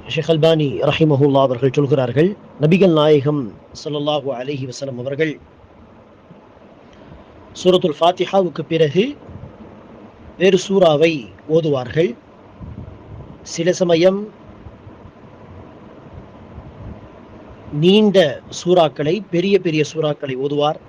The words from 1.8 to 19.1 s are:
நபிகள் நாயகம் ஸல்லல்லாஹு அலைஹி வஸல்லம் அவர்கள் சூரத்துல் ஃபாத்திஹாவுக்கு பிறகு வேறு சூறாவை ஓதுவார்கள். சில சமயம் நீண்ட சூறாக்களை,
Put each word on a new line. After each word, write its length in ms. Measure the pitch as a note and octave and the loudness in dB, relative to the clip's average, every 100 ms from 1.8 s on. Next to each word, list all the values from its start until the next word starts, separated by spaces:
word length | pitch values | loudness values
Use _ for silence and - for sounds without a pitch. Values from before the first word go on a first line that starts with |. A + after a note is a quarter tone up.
| C#3+ C#3 B2 C3+ F3 G#3 - - | 0 0 0 0 0 -2 -16 -2
நபிகள் 320 | D#3 F3+ F#3+ | 2 4 4
நாயகம் 600 | D#3 D3+ D3+ C3 D3+ A2+ F2 - - | 4 4 4 2 -4 -6 -12 -20 -16
ஸல்லல்லாஹு 460 | D#3 D3 D3 D3 C3+ | -10 -6 -4 -4 -4
அலைஹி 340 | A#2+ B2+ C#3+ C3 | -8 -8 -8 -10
வஸல்லம் 340 | A#2+ C#3 B2 | -10 -12 -10
அவர்கள் 400 | B2 C#3 D#3 C3 - - - - - - - - _ - - - - - - - - - - - - - | -10 -4 -4 -6 -16 -20 -20 -20 -20 -20 -20 -20 _ -20 -20 -20 -20 -20 -20 -20 -20 -20 -20 -20 -20 -2
சூரத்துல் 320 | F3+ F#3 F#3 C#3+ | 2 2 0 0
ஃபாத்திஹாவுக்கு 600 | E3 F3+ F3+ G3 F3+ D3 | 0 0 -2 0 -2 -6
பிறகு 540 | D3+ D#3+ D#3 E3 B3+ D4 - - - - - - - - - - - - | -6 0 2 2 -2 -6 -18 -20 -20 -20 -20 -20 -20 -20 -20 -20 -20 -2
வேறு 220 | F#3 F#3 - | 4 4 4
சூறாவை 600 | G3 F3 D3 E3 D#3 G#2 - - | 4 4 6 2 0 -10 -18 -2
ஓதுவார்கள். 680 | D#3 D#3+ C3+ A#2+ D3+ F3+ A#3 - - - - - - - - - - - - | 0 2 -2 -2 -2 -2 -2 -18 -20 -20 -20 -18 -16 -18 -20 -20 -20 -20 -20
சில 320 | - - E3+ | -14 -4 -2
சமயம் 560 | E3+ F3+ E3 F3+ G3 G#3+ - - - - - - - - - - - - - - - - - - - - - - - - - G#2 - - - - - - - - | 0 2 4 4 2 -8 -16 -20 -20 -20 -20 -20 -20 -20 -20 -20 -20 -20 -20 -20 -20 -20 -20 -20 -20 -20 -20 -20 -20 -20 -20 -18 -18 -20 -20 -20 -20 -20 -20 -10
நீண்ட 680 | D3 E3+ G#3 G#3+ F#3+ D#3 A2+ - - F3 | 0 4 4 4 4 2 -2 -14 -10 0
சூறாக்களை, 540 | F3+ D#3 - D3 | 2 2 0 -4